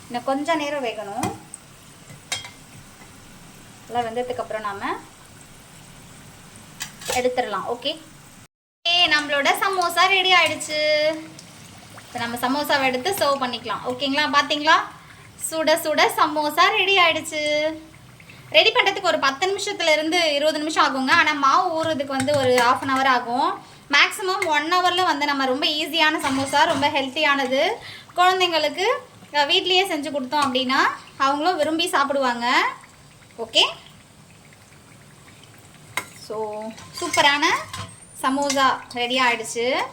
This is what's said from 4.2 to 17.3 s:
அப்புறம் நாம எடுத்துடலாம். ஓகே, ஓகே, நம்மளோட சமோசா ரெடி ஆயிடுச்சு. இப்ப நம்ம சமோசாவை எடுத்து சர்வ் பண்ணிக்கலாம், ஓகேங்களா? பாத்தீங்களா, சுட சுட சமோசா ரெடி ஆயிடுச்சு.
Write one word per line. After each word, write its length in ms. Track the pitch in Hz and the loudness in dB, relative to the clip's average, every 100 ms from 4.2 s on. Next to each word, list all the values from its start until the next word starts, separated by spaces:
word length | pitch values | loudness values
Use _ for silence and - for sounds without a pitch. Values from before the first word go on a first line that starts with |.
| 247 247 | -6 -6
அப்புறம் 180 | 214 214 | -8 -6
நாம 200 | 208 196 254 403 - - - - - - - - - - - - - - - - - - - - - | -6 -6 -6 -8 -10 -20 -20 -20 -20 -20 -20 -20 -20 -20 -20 -20 -20 -20 -20 -20 -20 -16 -16 -14 -4
எடுத்துடலாம். 540 | 254 247 247 226 196 - | 0 0 0 -4 -4 -6
ஓகே, 240 | 240 277 320 - - - - - _ _ _ 339 | -6 -6 -8 -12 -20 -20 -20 -20 _ _ _ -2
ஓகே, 80 | 349 339 | 2 4
நம்மளோட 420 | 302 294 285 277 370 | 2 0 0 2 2
சமோசா 480 | 415 381 349 339 370 | 0 0 -2 2 4
ரெடி 240 | 381 370 | 4 4
ஆயிடுச்சு. 460 | 359 320 311 - 302 302 302 302 320 320 - - - - - - - | 4 4 -2 -6 -2 0 2 0 -2 -10 -20 -20 -20 -20 -20 -20 -20
இப்ப 180 | - 240 | -14 -10
நம்ம 180 | 233 240 | -8 -4
சமோசாவை 460 | 254 277 294 294 | -2 -2 0 0
எடுத்து 280 | 262 254 254 | 0 0 -2
சர்வ் 300 | 381 294 277 | 0 0 0
பண்ணிக்கலாம், 420 | 254 233 226 196 240 | -2 -6 -8 -6 -6
ஓகேங்களா? 400 | 247 277 277 302 | -4 -2 0 2
பாத்தீங்களா, 440 | 285 277 302 294 349 - - - - - - | 2 2 0 2 2 2 -14 -20 -20 -20 -12
சுட 340 | - 320 302 320 | -8 -2 2 2
சுட 240 | 320 294 381 - | 0 2 2 2
சமோசா 540 | 330 302 302 302 370 | 0 2 -2 4 4
ரெடி 260 | 427 381 392 | 4 2 4
ஆயிடுச்சு. 440 | 339 320 - | 4 2 -4